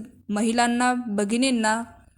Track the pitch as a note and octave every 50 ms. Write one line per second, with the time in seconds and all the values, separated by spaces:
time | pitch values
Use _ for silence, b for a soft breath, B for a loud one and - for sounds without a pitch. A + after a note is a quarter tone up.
0 | G#3+ - - - - - G#3 G#3 A3+ A3+ A3+ A#3+ A#3+ A#3+ A#3+ A#3+ B3 B3 B3+ B3
1 | A#3+ A#3 G3+ G3+ G#3 G3+ A3+ A#3+ C4 C4+ B3+ A3+ G#3+ G#3+ A3 A3+ A#3 - - -
2 | - - _